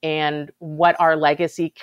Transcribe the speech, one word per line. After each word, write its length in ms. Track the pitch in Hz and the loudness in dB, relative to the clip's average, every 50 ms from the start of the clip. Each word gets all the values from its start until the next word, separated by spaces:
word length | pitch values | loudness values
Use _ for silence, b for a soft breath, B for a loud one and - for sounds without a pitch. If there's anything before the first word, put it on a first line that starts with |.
and 500 | - 160 156 156 151 151 151 147 147 147 - _ | -6 -4 -4 -2 -2 -2 -4 -6 -8 -12 -16 _
what 360 | 175 160 151 151 175 170 170 - | -14 -12 -2 2 2 2 4 4
our 160 | 170 165 160 | 2 2 2
legacy 540 | 156 151 147 147 147 175 160 - - 165 156 - - | 2 2 0 2 2 -2 -4 -2 -4 -6 -6 -6 -12